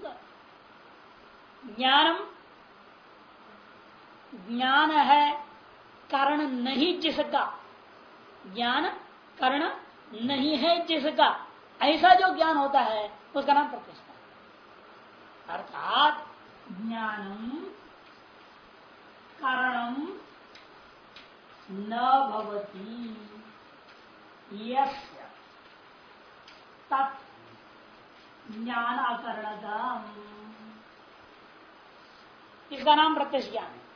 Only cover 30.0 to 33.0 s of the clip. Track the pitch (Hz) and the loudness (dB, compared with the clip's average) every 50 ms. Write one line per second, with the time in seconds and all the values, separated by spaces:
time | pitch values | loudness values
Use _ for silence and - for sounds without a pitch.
30 | 214 214 214 208 - - - - 214 - - - - - - - - - - - | -10 -12 -16 -18 -18 -20 -20 -20 -20 -20 -20 -20 -20 -20 -20 -20 -20 -20 -20 -20
31 | - - - - - - - - - - - - - - - - - - - - | -20 -20 -20 -20 -20 -20 -20 -20 -20 -20 -20 -20 -20 -20 -20 -20 -20 -20 -20 -20
32 | - - - - - - - - - - - - - - 285 254 240 302 294 302 | -20 -20 -20 -20 -20 -20 -20 -20 -20 -20 -20 -20 -20 -16 -14 -2 4 6 8 8